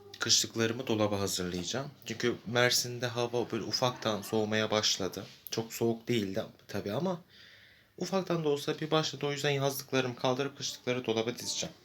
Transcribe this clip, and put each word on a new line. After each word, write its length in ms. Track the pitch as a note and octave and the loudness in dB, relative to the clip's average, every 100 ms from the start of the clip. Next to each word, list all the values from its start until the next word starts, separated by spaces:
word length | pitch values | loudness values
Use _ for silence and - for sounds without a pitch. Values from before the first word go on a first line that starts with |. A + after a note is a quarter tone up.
| - - | -20 -6
kışlıklarımı 680 | A#2 - A2 A2+ A2+ A#2 B2+ | 2 4 4 2 0 0 0
dolaba 320 | A2 G#2 G2+ | 2 2 2
hazırlayacağım. 720 | G2 F#2 F2+ F2+ F2 B2 C#3+ - - | 0 -2 -2 -4 -4 -4 -6 -12 -10
Çünkü 300 | A2+ A#2+ A2 - | -2 0 -2 -2
Mersin'de 640 | A#2+ B2 - B2 A#2+ B2 | 4 4 4 0 -4 -4
hava 440 | A#2 A#2+ B2 G#2+ | -2 0 0 0
böyle 120 | A#2 | -2
ufaktan 580 | F#2 - B2+ B2 A2+ G#2 | -2 0 0 0 -2 -2
soğumaya 500 | G#2 A2 G#2+ G#2+ G#2+ | 0 0 2 2 2
başladı. 540 | G#2+ - - F#2 - G#2+ - - | 2 2 0 -2 -4 -12 -16 -8
Çok 220 | - A2+ | -6 -6
soğuk 340 | - A#2 A#2 - | 0 0 0 0
değildi 360 | B2 G2 G2 - - - | 0 0 -4 -6 -12 -8
tabii 240 | G#2 F#2+ | -6 -2
ama 300 | A#2 F3+ E3+ - - - - - - _ - | -2 -2 -4 -8 -20 -20 -20 -20 -20 _ -8
ufaktan 460 | F3+ F#3+ F3+ E3+ | -2 0 0 0
da 60 | D3+ | 2
olsa 300 | C#3 - C#3+ | 0 0 -4
bir 120 | D#3 | 2
başladı. 340 | D#3 D3+ C3+ C#3+ | 2 2 -2 -2
O 60 | |
yüzden 200 | C#3+ D3 | 0 2
yazlıklarımı 640 | C#3 C#3 C3+ - C3 B2+ A#2+ | 2 2 0 0 0 2 0
kaldırıp 420 | C3 B2+ C#3 C#3 | 0 2 -2 -4
kışlıkları 480 | C3 - - B2 B2 | -8 -4 -2 0 2
dolaba 300 | A2 A2+ A#2+ | 2 2 -2
dizeceğim. 380 | G2+ - E2+ - | -6 -4 -6 -8